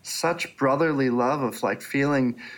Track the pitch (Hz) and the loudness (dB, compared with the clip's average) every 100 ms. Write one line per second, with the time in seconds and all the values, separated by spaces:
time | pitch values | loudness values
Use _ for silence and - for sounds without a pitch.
0 | - - 170 170 - - 135 139 165 143 | -10 -4 -2 -2 -6 -2 0 2 2 2
1 | 131 120 123 147 123 107 107 113 - - | 2 2 2 0 -2 -2 -2 -2 -4 0
2 | 139 143 127 117 - | 2 4 2 0 -10